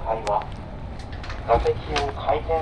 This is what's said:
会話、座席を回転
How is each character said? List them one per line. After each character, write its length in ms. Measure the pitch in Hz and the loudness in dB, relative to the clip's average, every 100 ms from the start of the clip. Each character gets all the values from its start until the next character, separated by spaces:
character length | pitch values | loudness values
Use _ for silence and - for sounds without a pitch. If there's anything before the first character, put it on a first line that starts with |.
会 160 | - 113 208 | -2 0 2
話、 160 | 202 - - - - - - - - - - - | 0 0 -6 -8 -8 -8 -8 -8 -8 -6 -4 4
座 80 | 120 | 4
席 80 | - - - - | 6 2 0 0
を 80 | - | 0
回 320 | - - - | 0 0 2
転 160 | - 160 | 2 0